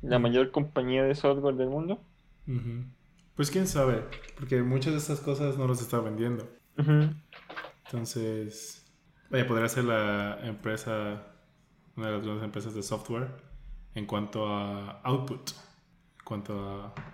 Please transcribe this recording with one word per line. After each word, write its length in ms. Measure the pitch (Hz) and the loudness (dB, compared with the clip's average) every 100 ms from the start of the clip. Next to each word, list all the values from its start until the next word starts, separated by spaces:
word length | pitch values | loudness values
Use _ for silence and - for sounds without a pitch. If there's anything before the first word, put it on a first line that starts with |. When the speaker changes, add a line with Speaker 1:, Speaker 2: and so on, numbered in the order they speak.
Speaker 1:
la 160 | 131 123 | 2 4
Speaker 2:
Ujú. 60 | |
Speaker 1:
mayor 280 | 117 123 131 | 6 6 4
compañía 520 | 151 147 139 127 131 | 2 0 0 2 4
de 120 | 135 151 | 4 4
software 400 | 143 139 139 127 | 4 4 4 2
del 140 | 127 | 2
mundo. 320 | 143 165 214 - _ _ - - | 0 -2 -4 -8 _ _ -14 -4
Speaker 2:
Ujú. 380 | 123 117 117 127 - _ _ _ - | -4 -2 -6 -8 -14 _ _ _ -2
Pues 160 | 147 | 0
quién 160 | 185 190 | 2 2
sabe, 360 | 151 131 113 - - - - | 4 4 4 -2 -10 -14 -10
porque 240 | 131 127 | 0 2
muchas 320 | 123 131 139 | 4 2 2
de 60 | 151 | 0
estas 220 | 151 143 | 0 -2
cosas 360 | 147 139 143 135 | 0 0 0 2
no 80 | 131 | 2
las 140 | 117 | 2
está 180 | 117 120 | 0 0
vendiendo. 500 | 110 107 117 120 - - _ - | 0 0 0 0 -6 -14 _ 0
Speaker 1:
Ujú. 320 | 151 151 151 - - - - - - - - | 6 6 6 0 -10 -20 -16 -14 -14 -16 -8
Speaker 2:
Entonces, 1000 | 120 113 117 110 110 107 - - - _ _ _ _ - | -6 -4 -4 -2 -2 -6 -10 -14 -16 _ _ _ _ -4
vaya, 180 | 131 123 | 0 2
podría 200 | 113 117 | 2 2
ser 160 | 131 120 | 2 2
la 540 | 110 104 104 101 104 | 2 2 0 -2 -4
empresa, 840 | 117 104 117 107 - 107 104 104 - - _ _ _ _ _ - | -8 -6 -4 -4 -2 -4 -4 -6 -10 -20 _ _ _ _ _ -6
una 120 | 110 | -4
de 60 | 104 | -2
las 60 | |
grandes 200 | 107 107 | -4 -4
empresas 300 | 107 104 110 107 | -6 -6 -6 -6
de 80 | |
software 460 | 95 107 - 117 127 - - - - - - 107 | -4 -6 -4 -4 -4 -8 -16 -18 -14 -16 -12 -8
en 100 | 101 | -4
cuanto 420 | 104 104 113 104 | -2 -2 -2 -2
a 520 | 104 101 101 101 - | -2 -4 -6 -8 -8
output, 480 | 127 131 135 107 - - - _ _ _ _ - | -2 0 -2 -8 -10 -14 -16 _ _ _ _ -18
en 60 | - | -8
cuanto 580 | 104 101 101 98 98 104 | -8 -6 -6 -6 -8 -10
a 80 | - - | -12 -14